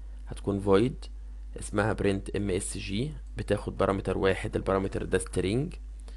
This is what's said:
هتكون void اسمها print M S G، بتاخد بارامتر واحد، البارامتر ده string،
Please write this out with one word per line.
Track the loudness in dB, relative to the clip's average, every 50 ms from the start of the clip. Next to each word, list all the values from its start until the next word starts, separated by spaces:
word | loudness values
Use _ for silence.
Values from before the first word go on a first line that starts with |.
| -10 -10 -10 -10 -10
هتكون | -8 -8 -4 0 0 0 2 6
void | 6 8 8 6 4 0 -4 -8 -10 -10 -10 -10 -10 -10 -10 -10 -10 -10 -10
اسمها | -8 -2 0 2 2 2 2
print | 2 2 2 2 2 0 -4 -4
M | -2 0 0 0 0 -2
S | -4 -6 -6
G، | -6 -4 -2 -2 -2 -2 -4 -8 -10 -8 -8
بتاخد | -4 -2 0 0 0 0 -2 0
بارامتر | 2 2 2 2 2 2 0 0 2
واحد، | 4 4 2 2 0 -2 -2
البارامتر | 0 2 2 2 2 2 0 -2 -2 0
ده | 0 0 0
string، | 0 0 -2 0 2 2 2 2 0 -2 -4 -8 -10 -12 -12 -12 -12 -12 -12